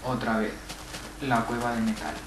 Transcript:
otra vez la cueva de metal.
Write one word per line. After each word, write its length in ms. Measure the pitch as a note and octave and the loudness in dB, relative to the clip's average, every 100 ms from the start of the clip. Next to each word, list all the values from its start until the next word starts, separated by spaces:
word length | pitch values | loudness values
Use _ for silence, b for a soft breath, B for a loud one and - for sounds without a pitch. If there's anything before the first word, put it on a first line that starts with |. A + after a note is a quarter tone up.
otra 340 | B2+ A#2+ A2 A2 | 0 0 2 4
vez 160 | G#2+ - - - - - - - | 2 -2 -10 -12 -10 -10 -10 -6
la 200 | C#3 A#2+ | 2 2
cueva 340 | A2+ A#2+ A#2+ A#2 | 4 0 0 2
de 60 | |
metal. 340 | A2 G#2 - - | 2 2 -2 -6